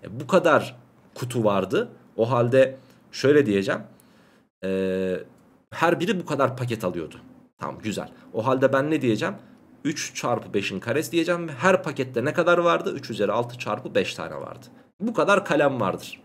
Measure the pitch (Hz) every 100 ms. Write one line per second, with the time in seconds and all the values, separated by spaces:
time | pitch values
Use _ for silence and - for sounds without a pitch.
0 | - 110 147 190 165 135 - - _ _
1 | _ - 123 123 107 98 92 151 247 -
2 | - - 113 127 120 131 131 - - -
3 | _ - 135 147 123 101 98 190 - -
4 | _ _ _ _ _ _ 95 95 95 92
5 | 92 90 - - _ _ _ - 165 165
6 | 175 190 165 143 127 120 123 113 92 85
7 | 78 - - - _ _ 71 69 107 92
8 | 69 - - - 120 131 131 135 147 156
9 | 127 110 165 202 - - _ - 139 147
10 | - - 135 113 - 104 98 95 110 135
11 | 160 165 165 175 170 131 180 185 160 139
12 | 127 117 131 151 170 175 170 170 185 143
13 | 120 104 101 107 120 - - 107 - 104
14 | 92 - 82 73 - - - - _ _
15 | 220 220 156 196 196 151 143 127 98 -
16 | - -